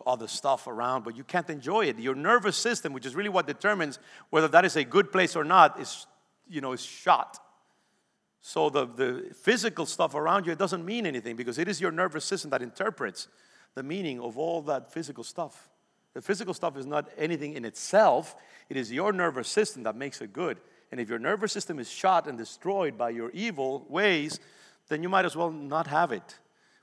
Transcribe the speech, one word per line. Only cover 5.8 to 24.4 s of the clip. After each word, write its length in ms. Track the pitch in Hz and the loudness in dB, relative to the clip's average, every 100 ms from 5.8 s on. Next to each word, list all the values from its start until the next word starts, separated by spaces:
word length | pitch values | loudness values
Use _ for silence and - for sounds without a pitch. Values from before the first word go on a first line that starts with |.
| 131 - - _ _ _ - | -10 -12 -16 _ _ _ -12
you 140 | 156 | -8
know, 120 | 135 | -6
is 100 | 127 | -6
shot. 560 | - - 185 143 - - - _ _ _ _ _ _ _ _ _ | -8 -2 4 4 4 -10 -20 _ _ _ _ _ _ _ _ _
So 300 | - 160 151 | -8 0 0
the, 160 | 139 123 | 0 -2
the 480 | 117 131 127 - | -2 -2 -2 -10
physical 540 | - - 233 214 175 156 | -4 2 2 2 -2 -4
stuff 260 | - 165 | 0 0
around 320 | 147 160 190 170 | 0 2 2 0
you, 60 | |
it 80 | 160 | -2
doesn't 260 | 190 180 170 | -2 -2 -4
mean 220 | 233 190 | -4 -2
anything, 280 | 127 110 117 | -4 -6 -6
because 220 | 120 120 | -6 -4
it 100 | 175 | -2
is 140 | 156 | -2
your 100 | 175 | -2
nervous 340 | 160 185 151 - | 0 -2 -2 -6
system 260 | 190 151 | -6 -4
that 100 | 131 | -4
interprets 680 | 123 - 208 175 113 - - _ _ _ _ | -4 -6 -4 -4 -6 -6 -14 _ _ _ _
the 80 | - | -12
meaning 380 | 135 190 170 123 | -8 -6 -6 -6
of 180 | 117 113 | -8 -6
all 240 | 165 170 | -4 -4
that 320 | 147 135 127 | -2 -4 -4
physical 300 | 165 156 120 | -10 -10 -10
stuff. 480 | 117 - 110 - - _ _ _ _ | -12 -8 -10 -10 -20 _ _ _ _
The 80 | - | -8
physical 320 | - 196 190 | -4 -2 -4
stuff 240 | 175 170 139 | -4 -4 -6
is 80 | 135 | -4
not 240 | 147 147 - | -4 -4 -4
anything 360 | 156 160 147 | -4 -2 -6
in 120 | 151 117 | -8 -10
itself. 680 | - - 196 202 131 165 - - - - | -10 2 6 6 6 0 -12 -20 -20 -8
It 80 | 135 | -6
is 140 | 113 | -4
your 200 | 123 202 | -2 -2
nervous 380 | 185 175 127 113 | 0 0 -2 -2
system 320 | - 214 135 | 0 0 0
that 120 | 110 107 | -6 -4
makes 260 | 139 - | -8 -10
it 120 | 110 | -10
good. 260 | 123 170 107 _ _ - | -6 -4 -6 _ _ -12
And 60 | 123 | -8
if 100 | 110 | -6
your 80 | 117 | -4
nervous 340 | 131 202 214 | -2 0 -2
system 280 | 208 - 156 | -4 -6 -8
is 100 | 117 | -8
shot 380 | - 190 180 147 | 0 4 4 2
and 100 | 120 | -6
destroyed 600 | 113 - 175 196 160 120 | -10 -8 -4 0 -2 -2
by 100 | 120 | -4
your 220 | 117 117 | -4 -6
evil 520 | 170 226 151 131 135 - | -6 -6 -4 -4 -4 -4
ways, 500 | 156 208 165 151 - | 2 4 4 0 -8